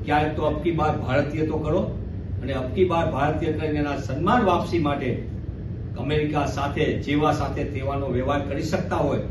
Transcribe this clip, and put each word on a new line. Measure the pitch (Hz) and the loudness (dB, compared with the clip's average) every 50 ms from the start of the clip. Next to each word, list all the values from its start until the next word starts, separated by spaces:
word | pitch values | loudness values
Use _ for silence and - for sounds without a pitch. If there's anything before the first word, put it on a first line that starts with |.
| - | 0
ક્યારેક | - 147 151 151 156 - | 2 2 2 2 2 0
તો | 160 156 | 0 0
અબકી | 151 151 151 151 175 165 | 0 0 2 0 0 2
બાર | 160 156 151 151 151 | 2 2 2 0 0
ભારતીય | 127 123 131 143 147 - 151 156 156 151 | 0 0 2 2 2 0 0 -2 0 0
તો | 156 156 | 0 -2
કરો, | 156 156 156 185 214 - - - - - - - - - - - | 0 0 0 0 0 0 -4 -6 -6 -6 -6 -8 -6 -6 -6 -4
અને | - 123 135 | -4 -4 -4
અબકી | 131 123 - - 196 185 | -2 -4 -2 2 2 4
બાર | 175 170 165 165 160 | 4 4 2 2 2
ભારતીય | - 127 143 147 156 156 - 160 156 | 2 2 2 2 2 2 0 0 0
કરીને | - 160 151 147 151 | 0 0 0 0 0
એના | 147 147 143 - | 0 0 -2 -4
સન્માન | - - 127 143 165 190 240 247 220 | -4 -4 -4 0 2 4 4 6 6
વાપસી | 185 175 175 - - 175 170 | 4 4 2 2 0 0 2
માટે | 151 143 143 135 131 123 113 104 - - - - - - - - - - - - - - - - | 2 2 0 0 0 -2 -2 -2 -4 -6 -8 -8 -6 -8 -8 -8 -6 -8 -6 -6 -8 -8 -6 -6
અમેરિકા | 147 143 151 151 151 147 151 147 143 | -4 0 0 0 0 0 0 0 0
સાથે | 139 - 139 139 139 - - 147 131 - - | 0 -2 -2 -2 -2 0 0 0 0 0 -2
જેવા | - - 143 147 151 156 - | -2 0 2 4 4 4 2
સાથે | - - - - 147 143 | 2 0 -2 -2 -2 -4
તેવાનો | - - 135 135 135 139 139 139 135 | -2 -4 -4 -2 -2 -2 -2 -2 0
વ્યવહાર | 123 123 127 139 143 143 143 147 | 0 0 0 2 0 0 0 -2
કરી | 147 143 - | -2 -2 -2
શકતા | - - 180 165 - 190 165 | 0 0 -2 0 0 0 0
હોય | 147 143 131 - - - | 2 2 2 0 -2 -4